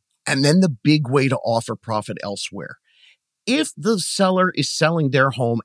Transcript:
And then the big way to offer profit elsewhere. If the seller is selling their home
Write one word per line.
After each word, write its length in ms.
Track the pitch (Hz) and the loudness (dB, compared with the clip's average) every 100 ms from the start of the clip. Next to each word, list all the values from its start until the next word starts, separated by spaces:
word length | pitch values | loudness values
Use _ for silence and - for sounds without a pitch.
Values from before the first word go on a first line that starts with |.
| _ _ - | _ _ -4
And 180 | 131 | 0
then 140 | 143 175 | 4 4
the 180 | 185 127 | 4 2
big 260 | 147 151 135 | 2 2 2
way 200 | 139 131 | 0 2
to 100 | 120 | 0
offer 380 | - 117 - 110 | -2 -2 -2 -8
profit 420 | - 110 - 98 | -6 -6 -6 -8
elsewhere. 580 | - 101 - 98 - - _ _ _ _ _ _ - | -8 -8 -10 -10 -14 -16 _ _ _ _ _ _ -4
If 260 | 269 311 - | -2 -2 -4
the 240 | 156 220 | -2 0
seller 500 | - - 190 185 185 | -2 0 0 2 0
is 180 | - 143 | 0 -4
selling 420 | - 156 165 143 | 0 0 2 2
their 200 | 131 135 | 2 2
home 300 | 123 120 117 | 2 -2 -2